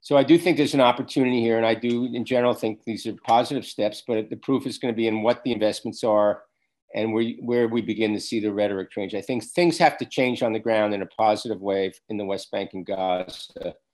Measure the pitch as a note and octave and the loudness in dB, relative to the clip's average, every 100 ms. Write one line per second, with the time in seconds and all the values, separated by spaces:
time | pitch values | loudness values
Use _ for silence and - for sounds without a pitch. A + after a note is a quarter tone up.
0 | - C#3+ C3+ E3 E3+ C#3+ D3 D3 B2 B2 | 4 4 6 6 6 2 2 4 4 4
1 | A#2 - B2+ B2 A#2 A2+ A2+ A2+ A#2+ A#2+ | -2 0 2 2 2 2 2 0 0 -2
2 | B2 A#2+ A#2 B2+ B2 A#2+ A2+ G#2+ - G#2 | -2 -4 -2 2 2 0 -4 -6 -8 -8
3 | A2+ G#2 - A#2 B2 C#3 G2+ - G#2 - | -8 -10 2 2 4 -2 -6 -2 -2 -2
4 | - A2 A2 G#2 - C3+ C3+ A2+ B2+ A2+ | -4 -4 -4 -8 -2 -2 -2 -6 -6 -2
5 | A2+ A2 A2 A#2+ C3 A2+ G#2+ G2+ A#2 G2+ | 0 0 0 0 -2 0 0 0 -8 -4
6 | A#2+ G#2+ G#2 G2+ - _ _ _ _ - | 2 4 4 2 -6 _ _ _ _ -4
7 | A2 A2+ A#2 - A#2+ A#2+ A#2 A#2 G#2 G#2 | -2 0 -2 -4 -2 0 2 0 -2 -2
8 | A2 G#2 - A#2 G#2+ G2+ G#2 G2+ F#2 - | 0 -2 -4 -4 -2 0 -2 -2 -6 -8
9 | F#2+ G2 - B2 - - F3 E3 E3 - | -8 -8 -6 -6 -4 0 2 4 2 2
10 | B2+ - B2+ A#2 B2 A2 A2+ A2 G#2+ G2+ | -6 -2 0 0 -2 -2 0 0 2 -2
11 | F#2 - A2 G#2+ B2 G2+ G2 G2 F#2+ - | -8 0 2 2 -2 -6 -2 -2 -2 -6
12 | _ G#2+ G2+ G2 - G2+ G2 F#2+ F2 F#2+ | _ -8 -4 -6 -6 -8 -8 -10 -8 -4
13 | F#2 F2+ F2+ - - - F2+ - _ | -2 -2 -4 -12 -16 -12 -12 -12 _